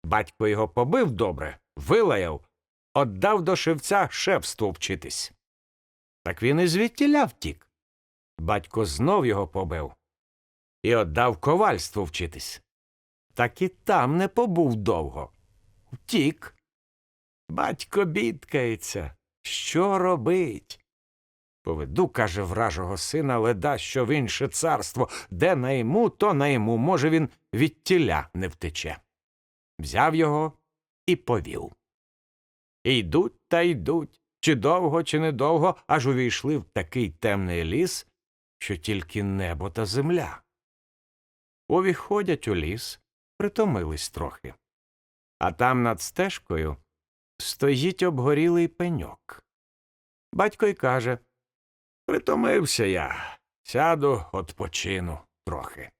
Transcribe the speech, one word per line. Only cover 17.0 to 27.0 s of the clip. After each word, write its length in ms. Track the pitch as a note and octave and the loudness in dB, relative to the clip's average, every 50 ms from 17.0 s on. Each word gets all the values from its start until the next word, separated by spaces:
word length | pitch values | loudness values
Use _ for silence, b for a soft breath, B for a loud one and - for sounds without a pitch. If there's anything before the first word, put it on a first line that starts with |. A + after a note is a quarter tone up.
| _ _ _ _ _ _ _ _ _ - | _ _ _ _ _ _ _ _ _ -8
Батько 560 | D#3+ - - - E3 - - _ - G3+ G3 | -4 -2 -2 -2 -2 -6 -10 _ 0 0 0
бідкається. 1080 | E3 D3+ G#3 A#3 A#3 G3 C#3 - _ - C#3+ B2 A#2 A2+ G#2 - - - G2+ D#2+ C#2 - _ _ _ _ _ | 0 0 0 -2 -2 -4 -6 -10 _ -2 -2 -2 -2 -4 -6 -8 -10 -8 -8 -8 -8 -12 _ _ _ _ _
Що 560 | _ - - - - - - E3 F#3 G3+ G3 F#3+ | _ -10 -8 -8 -6 -2 0 2 2 2 2 2
робить? 880 | F3+ F#3 F3+ D3+ A2 E3 F3+ F#3+ F3 C3+ G#2 - _ _ - _ _ _ _ _ _ _ _ _ _ _ _ _ _ _ _ _ | 2 2 0 0 0 0 2 2 0 -2 -4 -10 _ _ -20 _ _ _ _ _ _ _ _ _ _ _ _ _ _ _ _ _
«Поведу, — 460 | _ F2 E2 D2+ D2 C2 D#2 - F#3 - | _ -6 -4 -4 -6 -4 0 0 0 0
каже, — 320 | - - A2 G#2 E2+ G#2 G2 | 2 -2 -2 0 -2 -4 -4
вражого 540 | E2+ F#2 G#2+ A#2 G#2 D#2 F2+ F#2 F2 G2 | -4 -2 -2 -2 -2 -2 -4 -6 -6 -6
сина 420 | F#2 - - - D#3+ D3+ C3+ B2+ A#2 | -6 -6 -4 -4 -2 -2 0 0 2
леда, 380 | A2 A#2+ A2+ F#2 E2+ D3 C#3 | 2 0 0 0 -2 -4 -4
що 280 | A2+ - - - C3+ B2 | -4 -6 -4 -2 -2 0
в 40 | A2 | 0
інше 380 | D3 D3 B2+ G2+ - - C#3 | 0 0 0 -2 -2 -4 -4
царство. 640 | C3 - - D#3 E3 D3 A#2+ - - - B2 A#2+ B B B B B | -4 -4 -2 0 0 0 0 -2 -6 -2 -2 -2 B B B B B
Де 260 | F#2+ E2+ - F3+ F#3 | -2 2 2 2 2
найму, 540 | C3+ B2 C3 C#3 C3 A2+ A2+ D#3 A3 A#3+ F3+ | 2 0 0 0 0 0 2 2 2 2 2
то 240 | - _ G3+ G#3 F3+ | 2 _ 2 2 4
найму. 440 | C#3 C#3+ C#3+ C#3 A#2 G#2 A2 A#2 | 4 2 2 2 2 2 2 2
Може, 320 | A2+ B2 E3 F#3+ D#3 | 2 2 2 2 2